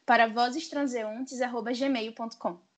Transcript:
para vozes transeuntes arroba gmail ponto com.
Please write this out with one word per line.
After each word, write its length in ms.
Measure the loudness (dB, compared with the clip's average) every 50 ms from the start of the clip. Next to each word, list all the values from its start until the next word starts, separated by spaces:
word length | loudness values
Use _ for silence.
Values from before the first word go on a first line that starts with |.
| 2
para 220 | 4 6 6 6
vozes 420 | 4 4 2 2 2 0 -4 -6 -4
transeuntes 720 | -4 -2 -2 0 -2 -2 -4 -4 -6 -8 -8 -8 -4 -4
arroba 300 | -2 -2 -2 -4 -2 -2 -2
gmail 400 | 0 2 0 0 0 -2 -4 -6
ponto 240 | -8 -10 -10 -8
com. 200 | -4 -4 -4 -4 -4 _ _ _